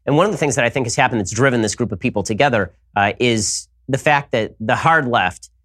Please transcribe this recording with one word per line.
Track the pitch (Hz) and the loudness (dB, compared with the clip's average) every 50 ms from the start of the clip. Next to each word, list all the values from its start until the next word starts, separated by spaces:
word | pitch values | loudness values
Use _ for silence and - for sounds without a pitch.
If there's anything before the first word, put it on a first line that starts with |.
| _ | _
And | - 143 | 0 2
one | 151 180 | 2 2
of | 214 196 | 2 0
the | - | 0
things | 160 147 123 | -2 0 0
that | 143 123 | 2 0
I | 117 | 0
think | - 139 123 | 0 -2 -4
has | 117 - | -2 0
happened | - 131 127 120 113 | 0 0 2 2 -2
that's | 98 90 113 | -4 -4 0
driven | 107 131 139 123 120 | 0 2 2 2 2
this | 110 101 - | 0 -2 -2
group | - 120 101 104 | -4 -4 -4 -4
of | 92 | -4
people | - 123 - 107 92 | -4 -4 -2 -4 -4
together, | - 110 101 139 143 117 107 95 87 - _ _ _ _ | -4 0 0 2 2 2 0 -2 -4 -6 _ _ _ _
uh, | 104 101 104 - - | 0 0 0 0 0
is | 123 123 117 110 104 - - - - - _ _ _ | 0 0 0 0 -2 -4 -6 -8 -10 -14 _ _ _
the | - 131 131 | -6 -6 -2
fact | - 156 147 139 139 - - | 2 2 2 2 0 -2 -2
that | 117 107 - - - | -2 -2 -4 -6 -6
the | 110 113 123 | -4 -2 -2
hard | 110 - 160 165 160 143 123 | 0 2 2 2 2 2 0
left | 120 110 92 90 - - - - _ _ _ | 0 0 0 -2 -4 -8 -14 -20 _ _ _